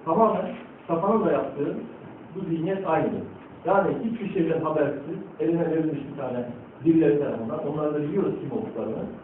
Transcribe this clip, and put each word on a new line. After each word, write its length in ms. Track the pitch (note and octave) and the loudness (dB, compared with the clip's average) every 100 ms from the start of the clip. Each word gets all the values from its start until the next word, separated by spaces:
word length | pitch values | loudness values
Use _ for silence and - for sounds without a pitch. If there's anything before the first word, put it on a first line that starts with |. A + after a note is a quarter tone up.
Tamamen 420 | E3 G3 A3 - - - - - - | 2 4 6 4 -4 -8 -14 -16 -2
Sapan'ın 380 | E3 G3 A3 F3 | 0 4 4 4
da 60 | |
yaptığı 420 | - - C#3+ C#3+ - - - - - - | 2 0 -2 -4 -4 -8 -14 -16 -16 -12
bu 60 | F#3 E3 | -8 -2
zihniyet 380 | D#3+ E3+ G3 F#3 | -2 0 -2 2
aynı. 200 | D#3+ A3+ - - - - - | 2 2 -2 -8 -12 -18 -6
Yani 300 | E3 G3 - - | 2 4 4 0
hiçbir 280 | A3+ - E3+ | -2 -2 -2
şeyden 280 | F3+ E3 E3 | 2 2 2
habersiz, 560 | D#3 D#3 C#3 - D#3+ F#3 - - | 2 2 2 0 -6 -8 -10 -2
eline 300 | D#3 E3+ D#3+ | 2 2 2
verilmiş 280 | D#3+ D#3 C#3+ - | 2 0 -2 -6
bir 40 | - | -6
tane 220 | B2 B2 A#2+ - - - | -4 -4 -6 -10 -14 0
birileri 340 | E3 D#3+ D3 - | 4 6 6 4
tarafından, 500 | - A2+ A2+ A#2+ - | 2 -2 -4 -4 -4
onları 260 | D3+ D3+ | -2 0
da 80 | D3 | 0
biliyoruz 320 | D3 G3 - - | 0 0 0 -2
kim 180 | - A2+ | -4 -4
olduklarını 460 | - - - - - - | -4 -4 -4 -4 -6 -10